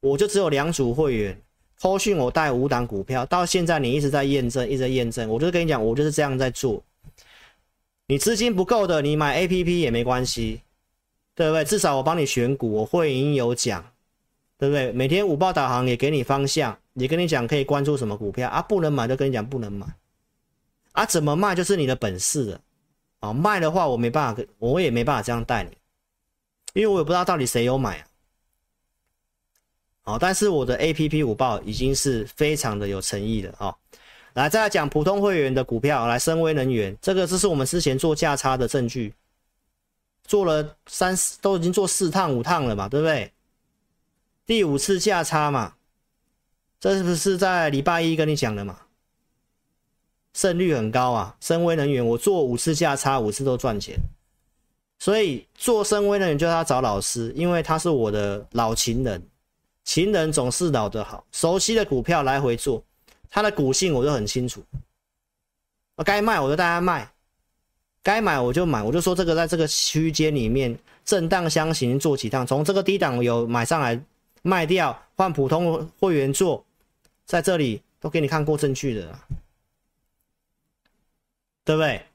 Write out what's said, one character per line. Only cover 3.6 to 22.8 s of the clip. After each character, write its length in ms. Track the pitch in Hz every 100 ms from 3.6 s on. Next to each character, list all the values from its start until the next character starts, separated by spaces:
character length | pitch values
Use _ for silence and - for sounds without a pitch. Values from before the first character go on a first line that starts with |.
| 170
在 140 | 160
你 140 | 127
一 80 | 139
直 80 | 143
在 160 | 143 139
验 240 | 139 123
证， 180 | 127 120
一 60 |
直 60 | 135
在 80 | 127
验 200 | 131 120
证。 200 | 113 113
我 100 | 113
就 100 | 160
跟 160 | 175 165
你 40 |
讲， 120 | 139
我 140 | 110 120
就 80 |
是 80 | 151
这 100 | 147
样 160 | 147 131
在 140 | 131
做。 320 | 120 135 104 - _ - _ - - - _ _ _ _ _ _
你 100 | 139
资 180 | 202 226
金 180 | 240
不 120 | 190 185
够 200 | 233 190
的， 160 | 160
你 140 | 143 151
买 220 | 151 139
A 100 | 180
P 160 | 185
P 160 | 175 175
也 100 | 151
没 140 | 117
关 220 | 120 123 127
系， 360 | - 113 110 _ _ _ _ _ _ _ _
对 120 | 160
不 60 |
对？ 100 | 160
至 160 | 151 208
少 160 | 170 139
我 80 |
帮 140 | 135 170
你 80 | 143
选 300 | - 120 135
股， 120 | 117
我 120 | 107 110
会 280 | 175 156
员 200 | 127 139
有 220 | 143 117 120
讲， 280 | - 95 82 _ _ _ _ _ _ _
对 120 | 139
不 60 | 143
对？ 160 | 127
每 160 | 113 131
天 200 | 175 202
午 80 | 147
报 160 | 185
导 160 | 175 135
航 180 | 123 127
也 80 | 120
给 160 | 135
你 120 | 151
方 240 | 117 139 139
向， 300 | 160 131 101 _
也 140 | - 127
跟 100 | 160
你 100 | 175
讲 200 | 151 117
可 80 | 147
以 80 |
关 200 | 135 143
注 140 | 139 143
什 100 | 113
么 80 | 104
股 160 | 107
票 160 | 98 123
啊， 120 | 135
不 180 | - 202
能 140 | 156
买 140 | 143 113
就 80 | 131
跟 120 | 139
你 60 |
讲 140 | 123 107
不 100 | 135
能 140 | 107
买 160 | 101 98 - _ _ _ _ _ _ _ _ _
啊， 140 | - 220
怎 180 | 170
么 120 | 147 147
卖 200 | 202 180
就 80 |
是 120 | 175 196
你 120 | 135
的 80 | 131
本 240 | 110 90
事 320 | - 156 117
了 100 | 87 _ _